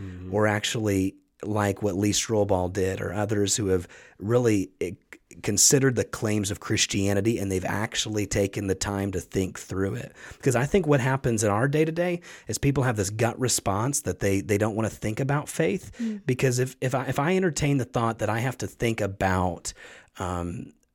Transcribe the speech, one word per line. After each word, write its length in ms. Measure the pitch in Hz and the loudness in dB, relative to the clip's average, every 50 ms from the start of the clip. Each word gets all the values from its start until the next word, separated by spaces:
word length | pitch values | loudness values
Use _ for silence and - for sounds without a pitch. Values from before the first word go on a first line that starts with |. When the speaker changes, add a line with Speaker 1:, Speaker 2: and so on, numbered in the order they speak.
Speaker 1:
Mm-hmm. 340 | 98 92 90 92 92 92 98 | -14 -14 -12 -12 -8 -2 0
Speaker 2:
or 140 | 104 107 107 | 2 4 4
actually, 640 | 104 104 - - - 117 110 104 98 95 95 95 - - _ _ _ _ - | 2 2 0 -2 -2 -2 0 2 2 2 2 0 -2 -6 _ _ _ _ -6
like 380 | 104 107 107 104 101 98 - 104 | -4 0 2 2 2 2 0 0
what 120 | 101 85 | 0 2
Lee 160 | 95 104 104 | 2 2 2
Strobel 600 | 95 - - - 113 104 101 101 95 90 90 90 90 | 2 2 0 0 2 2 4 4 2 2 2 0 0
did 280 | 101 92 95 95 - | 0 0 0 0 -2
or 120 | - 98 87 | -4 -4 -2
others 420 | 104 104 104 110 104 101 95 - | -2 -2 0 0 2 2 2 0
who 140 | - 104 95 | 0 2 2
have 180 | 92 90 90 - - - - - - - | 2 2 0 -4 -14 -20 -20 -20 -14 -8
really, 520 | 95 107 120 123 123 113 107 98 90 - _ - | -2 0 2 2 4 4 2 2 0 -2 _ -6
eh, 100 | 90 87 - - _ _ - - _ - - 87 - | -6 -6 -6 -8 _ _ -20 -20 _ -20 -18 -8 -4
considered 520 | - 104 92 - - 143 135 135 135 120 | -2 2 4 4 6 6 6 4 4 2
the 80 | 110 92 | 2 -2
claims 460 | - - - 117 107 104 107 101 98 | -2 -4 -4 -2 0 0 0 0 -2
of 100 | 98 - | -4 -6
Christianity 800 | - - - 117 - - - 101 98 98 101 101 101 113 117 - | -4 -2 0 0 0 0 0 0 2 2 2 2 2 2 0 0
and 120 | 98 98 | -2 -2
they've 140 | 95 92 90 | -2 -2 -2
actually 640 | - - 101 110 113 - - - 110 107 104 101 | -2 -4 -4 -4 -4 -4 -4 -4 -4 -2 -4 -2
taken 400 | 95 - 107 101 95 - 107 101 | 0 0 0 0 0 0 -2 -2
the 80 | 95 92 | -2 -2
time 360 | - - 104 101 98 98 101 92 | -2 -2 -4 -2 -2 -2 -2 -4
to 80 | 87 | -6
think 380 | - - - 98 95 85 - - | -6 -4 -2 -2 -2 -2 -4 -10
through 360 | - - 92 92 98 98 117 | -12 -8 -4 -2 -2 -2 -2
it. 180 | 120 - - - - - - - | -6 -8 -12 -14 -18 -18 -18 -12
Because 180 | - - 139 120 | -4 0 0 2
I 80 | 117 135 | 2 2
think 220 | 143 - 202 160 | 2 2 2 4
what 140 | 147 147 135 | 4 4 4
happens 420 | 120 135 131 135 - 131 113 101 113 | 4 2 0 0 0 0 0 2 2
in 60 | 104 | 2
our 180 | 101 104 131 139 | 2 2 2 2
day-to-day 520 | 143 151 160 160 160 170 175 180 175 175 - - - - - - | 2 2 2 0 0 -2 -2 -2 -2 -4 -8 -12 -20 -14 -10 -8
is 80 | 107 - | -6 -2
people 260 | - 143 135 143 123 | 0 0 2 2 2
have 120 | 131 110 | 2 2
this 140 | 104 95 98 | 0 0 -2
gut 280 | 107 110 117 117 - - | 0 0 0 0 0 0
response 600 | 127 113 - - - - 95 101 113 139 143 - - | -2 0 0 0 0 0 0 0 0 0 -2 -2 -2
that 180 | 98 92 - | -4 -4 0
they, 200 | 107 98 98 98 | 0 2 2 2
they 180 | - 101 104 101 | 2 2 2 2
don't 180 | 107 110 101 | 2 2 0
wanna 140 | 110 110 98 | 0 -2 -2
think 300 | - - - 107 107 - | -2 -4 -4 -4 -2 -2
about 280 | 135 135 143 147 - - | 0 0 0 -2 -2 -4
faith. 420 | - - 160 180 202 180 - - - - | -2 0 0 0 0 -2 -6 -10 -10 -6
Speaker 3:
Mm. 220 | 233 226 214 202 - | -6 -6 -6 -4 -4
Speaker 2:
Because 340 | - 127 - 135 131 120 127 | -4 -2 2 2 2 2 2
if, 160 | 127 127 - - | 0 -2 -4 -4
if 140 | 139 127 139 | -4 -2 -2
I, 120 | 127 131 | -2 -2
if 120 | 135 127 - | -2 -2 0
I 180 | 143 170 190 | 0 2 2
entertain 420 | 185 190 175 147 - 151 143 143 135 | 2 2 0 0 0 0 2 2 2
the 60 | 117 | 0
thought 360 | - - 127 117 117 113 - | 0 -2 0 0 0 0 0
that 80 | 110 104 | -2 -2
I 80 | 107 113 | 0 0
have 180 | 120 135 120 - | -2 -2 -4 -4
to 80 | 107 | -6
think 340 | 92 - - - 113 113 - | -8 -4 -2 0 0 0 0
about, 720 | 104 98 98 - 95 95 92 92 92 90 85 - - - - - - - - - - _ - - | -2 -2 -2 0 2 4 4 4 2 2 0 -4 -8 -12 -12 -14 -16 -20 -20 -20 -20 _ -10 -6
um, 540 | 95 90 90 87 87 87 - - - - - _ _ _ | -4 -4 -2 -2 -4 -4 -6 -8 -10 -14 -16 _ _ _